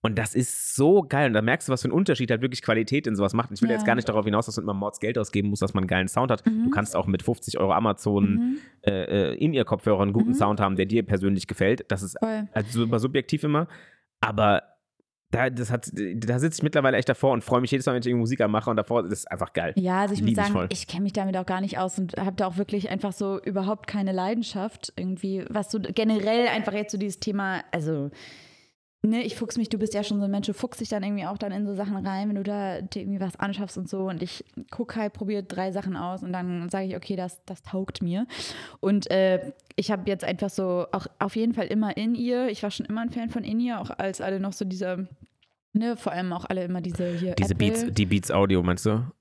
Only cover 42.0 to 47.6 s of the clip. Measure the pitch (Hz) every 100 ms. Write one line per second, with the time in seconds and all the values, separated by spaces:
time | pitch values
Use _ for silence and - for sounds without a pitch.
42 | 220 240 240 247 254 214 208 - 233 214
43 | 233 247 226 240 202 220 247 226 202 -
44 | 196 190 190 190 196 185 196 185 185 185
45 | 185 - - _ _ _ _ 214 233 233
46 | - 175 185 175 - 190 175 180 175 170
47 | 175 170 180 175 - 196